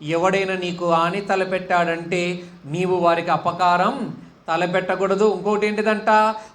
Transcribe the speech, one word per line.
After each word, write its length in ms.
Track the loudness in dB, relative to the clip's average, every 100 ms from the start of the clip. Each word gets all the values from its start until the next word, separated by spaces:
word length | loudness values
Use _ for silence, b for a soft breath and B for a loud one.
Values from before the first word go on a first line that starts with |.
ఎవడైనా 520 | -4 0 2 2 0
నీకు 360 | -2 -4 -4 0
హాని 300 | 2 2 -2
తలపెట్టాడంటే 1200 | -2 -2 0 -4 0 0 2 -2 -4 -2 -2 -4 B B -8
నీవు 300 | -2 0 2
వారికి 340 | 2 2 0
అపకారం 840 | 0 -2 0 2 4 2 -2 -6 -10 B -14 -4
తలపెట్టకూడదు. 840 | -2 0 0 -2 -2 0 2 2
ఇంకోటి 320 | 0 -2 0 0
ఏంటిదంట? 680 | 0 0 0 2 4 4 0 B